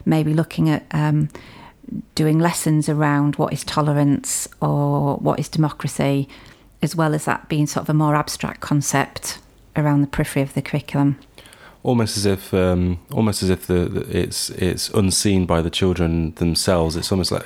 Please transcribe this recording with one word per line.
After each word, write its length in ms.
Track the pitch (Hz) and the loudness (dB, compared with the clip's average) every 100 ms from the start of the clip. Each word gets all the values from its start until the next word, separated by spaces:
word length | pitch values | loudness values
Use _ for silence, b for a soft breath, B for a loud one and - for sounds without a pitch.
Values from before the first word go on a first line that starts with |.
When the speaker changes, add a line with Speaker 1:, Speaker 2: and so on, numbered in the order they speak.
Speaker 1:
maybe 300 | - 160 151 | 0 2 2
looking 340 | 160 160 - 160 | 2 0 0 2
at, 180 | 151 - | 0 -2
um, 380 | 156 151 151 151 B B B B - - - - | 0 2 2 0 B B B B -20 -12 -12 -10
doing 240 | - 156 160 | 0 2 4
lessons 500 | 170 - 160 151 151 | 2 0 2 2 2
around 500 | 151 151 143 147 143 | 0 2 2 2 0
what 140 | - | -2
is 120 | 151 | -2
tolerance 840 | - - 151 147 143 135 - - - - | -4 0 2 2 2 2 -2 -6 -8 -4
or 540 | 151 147 143 143 143 - | -2 0 0 0 0 0
what 240 | - - | -2 -2
is 100 | 156 | -4
democracy, 800 | 156 147 - 147 - 139 139 139 B B B B - | 0 0 -2 -8 -2 0 0 -2 B B B B -6
as 120 | 156 165 | -4 0
well 200 | 156 151 | 0 0
as 100 | - | -2
that 240 | - - | -6 -2
being 160 | 151 151 | 0 0
sort 180 | - 165 | -2 0
of 40 | |
a 60 | 151 | 2
more 200 | 151 151 | 2 2
abstract 440 | - - 156 - | -2 -6 -8 -8
concept 800 | - 147 - 139 - - - - - _ - - | -2 0 0 -2 -2 -6 -12 -12 -18 _ -8 -2
around 260 | 147 143 | 2 2
the 60 | 143 | 0
periphery 360 | - 147 143 | -2 -2 -2
of 100 | 139 | -2
the 80 | 143 | -4
curriculum. 560 | - 147 - 143 143 131 - B B B B B | -4 -6 -4 0 2 0 -10 B B B B B
Speaker 2:
Almost 340 | 123 120 107 101 | 0 2 0 0
as 120 | 101 | 0
if, 260 | 92 - | 0 0
um, 460 | 95 90 90 90 87 - | 2 2 2 0 -2 -4
almost 300 | 135 110 95 | 0 0 0
as 80 | 92 | 0
if 160 | 90 - | 0 0
the, 200 | 90 - | 0 0
the, 340 | - - 95 | -4 -4 -2
it's, 320 | - - - | -2 -4 -8
it's 380 | - 92 87 - | -2 -2 -2 -2
unseen 580 | - 95 - 104 95 87 | 0 2 2 2 2 2
by 160 | 82 | 0
the 80 | 82 | 0
children 640 | - 95 87 82 82 80 - | 0 0 2 0 0 -2 -2
themselves. 600 | 85 80 - 90 80 82 | -2 0 2 2 2 -2
It's 160 | - | -2
almost 200 | 95 85 | -2 0
like, 120 | - | -4